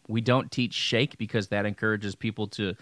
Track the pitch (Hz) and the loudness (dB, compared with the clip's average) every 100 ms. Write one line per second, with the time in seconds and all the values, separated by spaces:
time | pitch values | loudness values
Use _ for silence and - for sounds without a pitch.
0 | - 113 113 127 - - 120 - - 113 | -4 0 4 4 2 -2 -2 -2 0 2
1 | 143 - 110 117 98 101 104 98 110 107 | 2 0 -2 -2 0 0 0 0 0 0
2 | 101 92 113 104 104 - 101 - | -2 -4 -4 -4 -6 -4 -4 -4